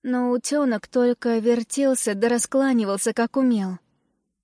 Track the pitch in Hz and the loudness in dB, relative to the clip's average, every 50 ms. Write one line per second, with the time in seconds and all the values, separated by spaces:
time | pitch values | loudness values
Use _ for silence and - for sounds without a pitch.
0 | - 240 254 247 247 247 240 233 - - 285 294 285 254 233 202 - - - 254 | -4 -2 -2 -2 0 0 -2 -2 -2 -2 -2 0 0 0 0 -2 -6 -4 0 2
1 | 247 247 240 _ - 240 233 226 214 240 240 240 226 _ - 277 277 269 262 247 | 2 2 0 _ -2 -2 -2 2 2 2 0 0 -2 _ -2 0 0 0 0 0
2 | - 226 202 196 220 233 240 233 - - - 269 269 269 254 233 214 196 196 208 | -2 -4 -2 0 0 0 0 0 -2 0 0 0 2 2 2 2 2 0 -2 -2
3 | - 233 214 - 233 233 - 269 262 254 240 208 190 185 180 175 _ _ _ _ | -2 -2 0 0 -2 0 0 0 2 2 2 0 -2 -4 -8 -10 _ _ _ _
4 | _ _ _ _ _ _ _ _ | _ _ _ _ _ _ _ _